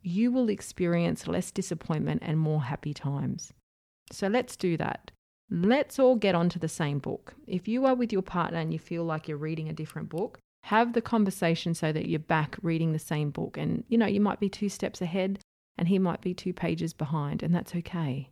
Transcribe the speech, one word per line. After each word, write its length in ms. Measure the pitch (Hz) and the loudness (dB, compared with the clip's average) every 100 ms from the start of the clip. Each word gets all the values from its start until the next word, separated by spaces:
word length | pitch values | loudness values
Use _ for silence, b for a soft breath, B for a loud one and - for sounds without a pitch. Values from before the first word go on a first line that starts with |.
you 280 | 180 180 240 | -2 2 2
will 180 | 254 233 | 4 2
experience 760 | 202 - - 175 170 170 156 - | 0 -6 -2 2 4 2 0 -2
less 240 | 175 180 | -2 -2
disappointment 720 | - 185 160 - 156 151 151 | -4 -4 -6 -2 -2 0 -2
and 140 | - 156 | 0 0
more 240 | 156 151 | 2 2
happy 320 | 123 147 147 | 0 -4 -6
times. 580 | 147 143 139 151 131 - - _ _ _ _ - | -6 -4 -4 -4 -6 -10 -18 _ _ _ _ -20
So 160 | - 196 | -4 0
let's 280 | 233 247 - | 0 -2 -2
do 200 | 185 165 | -2 0
that. 340 | - - - _ _ _ _ | -2 -4 -12 _ _ _ _
Let's 480 | 175 185 262 277 - | 0 4 4 2 4
all 160 | 254 | 6
get 220 | 247 202 175 | 6 4 4
onto 240 | 175 170 | 2 0
the 80 | 160 | -6
same 320 | - 151 143 | -2 0 0
book. 340 | - - - - - | -4 -8 -10 -20 -6
If 200 | 180 180 | -6 -2
you 180 | 240 269 | 2 4
are 80 | |
with 180 | 254 233 | 4 2
your 100 | 202 | 0
partner 380 | 185 180 165 165 | 0 -2 -2 -2
and 120 | 160 | -2
you 60 | 160 | -4
feel 260 | - 170 | -4 -4
like 220 | 165 156 - | -2 -4 -6
you're 100 | 147 | -6
reading 320 | 156 160 156 | -4 -4 -6
a 60 | |
different 340 | 156 156 156 - | -8 -8 -8 -8
book, 300 | 156 226 - _ _ | -6 -6 -8 _ _
have 300 | - 214 240 | 0 4 4
the 100 | 233 | 2
conversation 720 | 226 226 202 - 170 185 175 | 2 2 2 2 2 2 0
so 180 | 165 160 | 0 0
that 160 | 156 - | 0 0
you're 120 | 160 | -2
back 360 | 156 160 156 - | 2 0 0 -2
reading 300 | 165 165 165 | -2 2 2
the 60 | 156 | 0
same 300 | - 151 147 | -2 -2 0
book. 280 | - - - | -2 -6 -4
And, 260 | 151 165 - | -2 -2 2
you 100 | 233 | 4
know, 80 | 208 | 4
you 140 | 202 | 4
might 200 | 208 - | 2 2
be 80 | 202 | -2
two 200 | - 208 | 0 -4
steps 340 | - 190 - | -2 -6 -4
ahead 380 | 180 185 190 196 - _ _ - | -2 0 0 -2 -8 _ _ -2
and 80 | 170 | 2
he 100 | 190 | 4
might 220 | 185 - | 4 0
be 140 | 180 | -4
two 180 | 180 190 | -4 -6
pages 400 | 175 170 165 165 | -2 -2 -2 -4
behind, 500 | - 143 160 143 156 | -4 -4 -2 -2 -2
and 120 | 165 | 0
that's 200 | 175 - | 0 0
okay 540 | 170 165 175 151 131 131 | -6 -6 -4 -4 -4 -8